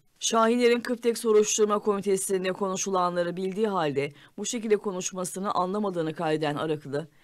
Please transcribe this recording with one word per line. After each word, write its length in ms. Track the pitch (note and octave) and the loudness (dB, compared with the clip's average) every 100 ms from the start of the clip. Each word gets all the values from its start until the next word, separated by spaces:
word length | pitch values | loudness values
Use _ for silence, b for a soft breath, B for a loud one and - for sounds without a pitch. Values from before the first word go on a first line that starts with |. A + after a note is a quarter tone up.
| _ _ | _ _
Şahiner'in 640 | - A3+ A3+ B3 A#3+ A#3+ | 0 4 4 4 4 2
Kıptek 380 | A3+ A#3+ A#3+ A3+ | 0 -2 0 0
Soruşturma 600 | A3+ G#3+ G#3 - G#3+ G#3 | 4 4 4 2 2 2
Komitesi'nde 760 | G#3+ G3+ G3+ F#3+ - F#3+ F#3 | 0 0 0 0 0 0 0
konuşulanları 840 | F3+ F#3+ F#3+ G3+ F#3 F3 F3 F3 F3 | -2 -2 -2 0 2 2 0 -2 -2
bildiği 320 | F#3+ F#3+ A3 | -4 -2 0
halde 440 | F#3+ D3+ C3+ C#3+ B B - | 0 0 0 -4 B B -10
bu 100 | G3+ | -6
şekilde 300 | B3 A3 G#3 | -6 0 0
konuşmasını 720 | G#3 F3+ F3+ F#3 F3 F#3+ G3+ | 0 -6 -6 -6 -8 -6 -2
anlamadığını 640 | - F3+ G#3 G3+ E3+ D#3+ | 0 0 -2 -2 -2 -4
kaydeden 420 | D#3 D#3+ D#3 D3+ C#3+ | -2 -2 0 0 -2
Arıklı, 520 | D#3+ D3+ C#3+ C#3 E3 b | -2 -4 -6 -8 -8 b